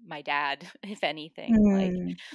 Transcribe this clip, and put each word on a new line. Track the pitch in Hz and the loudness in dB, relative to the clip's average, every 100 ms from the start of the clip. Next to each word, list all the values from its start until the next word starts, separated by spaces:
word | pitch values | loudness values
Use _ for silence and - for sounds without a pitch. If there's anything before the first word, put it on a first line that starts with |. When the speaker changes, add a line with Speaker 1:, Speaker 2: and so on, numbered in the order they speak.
| 208 | -16
Speaker 1:
my | 151 | -10
dad, | 147 143 143 143 180 - | -4 -2 -2 -4 -10 -14
<laughs> | |
if | 196 208 | -14 -4
anything, | 156 156 156 - - 220 208 | -4 -4 -12 -8 2 6 6
like, | 196 190 180 | 4 0 -2
Speaker 2:
Mm, | 180 180 - | -6 -8 -12